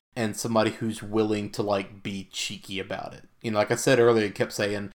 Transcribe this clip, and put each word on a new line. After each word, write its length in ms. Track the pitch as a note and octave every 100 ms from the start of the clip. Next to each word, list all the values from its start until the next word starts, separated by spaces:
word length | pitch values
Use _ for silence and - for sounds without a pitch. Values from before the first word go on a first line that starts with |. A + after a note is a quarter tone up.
| _ -
and 200 | A2 G2+
somebody 360 | A#2 A2+ G#2+
who's 300 | - A2+ G#2+
willing 480 | G2+ G#2+ G#2+ G#2 G#2
to, 100 | -
like, 420 | G#2 G2+ G2 G2+
be 240 | G#2 G2 F#2+
cheeky 480 | - - G2+ - F#2+
about 340 | F#2+ F#2 -
it. 100 | - - _
You 100 | A#2
know, 80 | G#2
like 120 | G#2
I 40 | A#2+
said 240 | - B2+
earlier, 260 | A#2 A2+ G#2
I 40 |
kept 220 | G2 A2+
saying, 380 | - G#2 G#2 G2+